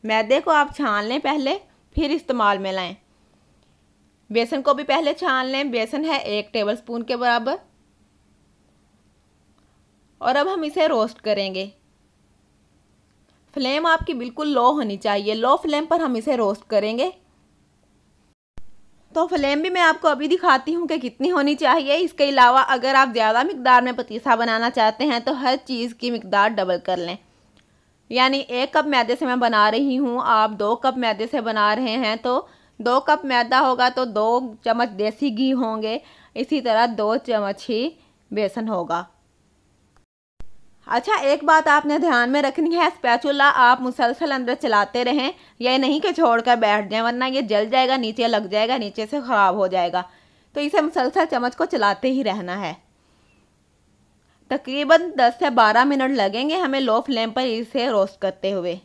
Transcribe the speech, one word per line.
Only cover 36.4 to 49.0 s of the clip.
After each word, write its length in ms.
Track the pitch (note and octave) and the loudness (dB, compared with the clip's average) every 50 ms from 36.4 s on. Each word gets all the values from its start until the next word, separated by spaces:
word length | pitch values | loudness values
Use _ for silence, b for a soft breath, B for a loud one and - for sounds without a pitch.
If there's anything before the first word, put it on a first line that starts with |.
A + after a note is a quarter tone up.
| A#3 - D4+ D4 | -6 -2 -2 -2
तरह 240 | B3 B3 A3 A3 A#3 B3 | 0 0 2 2 2 0
दो 280 | A#3 G#3 G#3+ G#3 A3 B3+ | 0 -2 -2 0 0 -2
चम्मच 480 | - - A#3+ G#3+ G#3 G3 G3+ G3 - | -2 -2 -2 -2 -2 -2 -6 -8 -6
ही 320 | - A#3+ G#3+ B3 D#4+ E4 b b b b b b _ | -6 -4 -2 -2 -4 -6 b b b b b b _
बेसन 360 | - G3+ G#3+ G3 G3+ - A3 A3 | -6 -4 -4 -4 -4 -6 -6 -4
होगा। 400 | G#3+ F#3 F3 D#3 E3 E3+ F#3 - _ _ _ _ _ _ _ _ _ _ _ _ _ _ _ _ _ _ _ _ _ _ _ _ _ _ - - - - - - _ _ _ - | -4 -4 -4 -4 -4 -6 -6 -8 _ _ _ _ _ _ _ _ _ _ _ _ _ _ _ _ _ _ _ _ _ _ _ _ _ _ -14 -14 -14 -16 -20 -20 _ _ _ -4
अच्छा, 280 | - A#3+ B3 - G#4+ | -4 -4 0 0 -2
एक 280 | F#4+ F4 C4+ C#4+ D4+ D4 | 0 2 0 0 0 2
बात 220 | C#4+ D#4+ D#4+ D#4 D#4 | 4 4 4 6 4
आपने 300 | C#4+ D4+ D4 D4 D4 C#4+ | 4 4 4 2 0 2
ध्यान 300 | C4+ E4+ C#4+ A#3+ A#3+ A#3+ | 2 2 2 2 2 2
में 120 | C4 D4 | 2 2
रखनी 340 | C#4+ C4+ C4 - D#4+ E4+ E4 | 0 0 0 0 -2 0 2
है, 140 | E4+ E4+ F4 | 2 2 0
स्पैचुला 540 | F4+ - - B3 A#3 B3 - C#4+ C#4 C#4+ C#4 C#4+ | 0 -2 0 0 0 2 2 -2 0 4 4 4
आप 340 | - - B3+ A#3+ B3+ B3+ | 6 6 6 6 6 4
मुसलसल 500 | C4 B3+ B3 - C4+ A#3 A#3+ B3 E4 D#4 | 2 -6 -2 0 0 0 0 -2 -2 -2
अंदर 240 | C4+ C4 B3+ A#3+ B3 | -2 -2 -2 -4 -4
चलाते 480 | B3+ - B3 A3 G#3 G3+ G3+ - A#3+ B3 | -2 -2 0 2 2 2 0 -2 -2 -2
रहें, 300 | B3 B3 D4 B3+ C#4+ F#4 b b b b b | 0 0 0 0 -2 -4 b b b b b
यह 160 | A#3 B3 B3+ C4 | 0 0 2 2
नहीं 220 | C4+ B3+ C#4 D4+ | 2 2 0 0
कि 100 | - G4+ | 0 -2
छोड़कर 440 | D#4 - E4 B3 A#3 A#3 A3+ A#3+ A#3+ | 0 2 2 4 4 2 4 2 2
बैठ 340 | A#3 A3+ G#3 G#3 G#3+ G#3 F#3+ | 4 4 2 2 2 0 -2
जाएं, 120 | G3+ A3 | -4 -2
वरना 240 | A3+ A#3 A#3+ B3 B3+ C4 | -2 -2 -2 -2 -4 -2
ये 140 | C4 C4+ C4+ | -2 -2 -2
जल 260 | G#3 G#3+ G3+ G#3+ A3 | 0 0 0 0 2
जाएगा, 280 | A3+ C4 C4 B3 C4 C4 | 2 2 2 2 2 0
नीचे 300 | A#3+ A3 G#3+ - A#3 A#3 | -2 -4 -4 -2 0 0
लग 220 | A#3 G#3 A3 F#3 | 0 0 -2 -2
जाएगा, 280 | F#3+ G#3+ G#3+ A3+ B3+ C4 | -2 0 0 0 0 -4
नीचे 280 | G#3+ G3+ G3 - | -4 -8 -6 -8